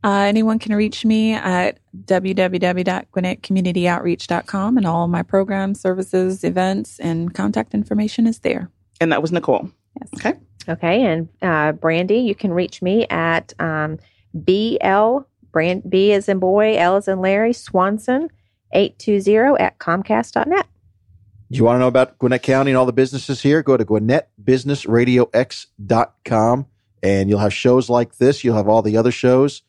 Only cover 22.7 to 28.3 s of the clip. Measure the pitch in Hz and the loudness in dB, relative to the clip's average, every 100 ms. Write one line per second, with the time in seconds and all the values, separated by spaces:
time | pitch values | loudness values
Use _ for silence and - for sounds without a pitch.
22.7 | 131 127 117 131 131 - 135 139 151 143 | 2 2 2 0 -2 -6 -2 2 2 2
23.7 | 127 107 107 107 143 - _ 101 131 127 | 2 2 0 2 0 -2 _ 0 0 0
24.7 | 143 - 117 123 123 120 113 127 - - | -6 0 2 4 2 2 2 -2 -6 -18
25.7 | _ 101 117 - _ - 117 110 127 139 | _ -2 0 0 _ -4 0 2 0 -4
26.7 | _ _ _ 98 98 98 101 104 101 123 | _ _ _ 0 0 2 2 0 0 2
27.7 | 123 117 120 120 _ 127 | 2 2 0 0 _ 2